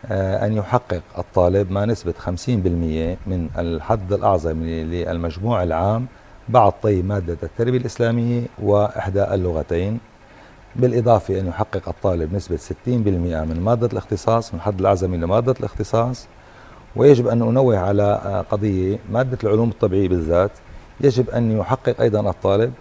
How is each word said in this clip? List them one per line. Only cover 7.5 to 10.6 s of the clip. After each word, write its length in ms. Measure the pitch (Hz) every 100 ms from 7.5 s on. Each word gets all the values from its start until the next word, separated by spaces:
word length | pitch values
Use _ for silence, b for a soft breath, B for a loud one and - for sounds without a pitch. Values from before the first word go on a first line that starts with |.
| - 117 127
الإسلامية 640 | 123 - 117 117 117 120 117 -
وإحدى 600 | 101 101 104 - 98 98
اللغتين، 760 | 98 98 90 80 76 85 95 113 - - B B B B